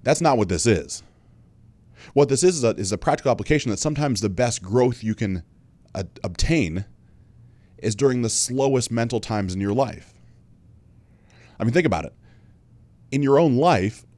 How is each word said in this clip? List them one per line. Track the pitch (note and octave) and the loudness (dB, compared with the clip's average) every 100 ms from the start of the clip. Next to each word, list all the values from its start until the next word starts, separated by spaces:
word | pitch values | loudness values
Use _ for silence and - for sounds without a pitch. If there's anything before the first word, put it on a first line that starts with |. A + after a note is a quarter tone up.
That's | - D3 | 0 2
not | E3 B2+ | 2 2
what | G2+ | 2
this | F2 A#2 | 0 2
is. | F#2+ C#2 - - _ _ - _ _ - - _ - - | 2 0 -14 -16 _ _ -20 _ _ -20 -20 _ -20 -4
What | - C#3+ | 2 2
this | C3+ | 4
is, | F3+ E3+ | 2 2
is | |
a, | A#2+ | 0
is | - F#2+ | 0 -4
a | G2+ | -4
practical | - D3 C#3 | -2 0 0
application | A2+ - D3+ B2+ | -2 0 -2 0
that | G2+ | -4
sometimes | D#3 C#3+ D3 A2 | -4 -2 -2 -2
the | G#2 | -2
best | F#2 B2 A2+ | -2 -2 -2
growth | F#2 A2+ B2+ A#2+ | -2 2 2 0
you | A2 | -6
can, | G#2+ G#2+ F#2 - _ _ _ _ | -4 -4 -4 -8 _ _ _ _
uh, | - F2+ - | -10 -10 -8
obtain | - F2 - E3 F#2+ E2+ G2+ - _ - - - - _ _ - | -12 -2 0 2 0 -4 -10 -16 _ -20 -20 -20 -20 _ _ -8
is | - | -6
during | G#2 C#3 B2 | 0 0 2
the | A#2 | -2
slowest | - - B2+ C3+ C3 A#2 | -2 -4 0 0 0 0
mental | A#2 A#2 A#2 | -4 -2 -4
times | - A2 G2 | -4 -4 -2
in | F2+ | -2
your | G2 | -2
life. | G#2+ C3+ - - _ - - _ _ - - _ - _ _ _ - - - | 0 -2 -4 -20 _ -20 -20 _ _ -20 -20 _ -20 _ _ _ -20 -20 -4
I | |
mean, | A2 | 0
think | C#3 D#3 | 2 2
about | F2+ D2 | -2 -6
it. | _ - - _ _ _ - - _ - | _ -20 -20 _ _ _ -20 -20 _ -6
In | C3+ | -2
your | C#3 C#3 | 4 4
own | E3 B2 | 6 4
life | E3 C3+ F#2+ - - | 4 2 0 -4 -20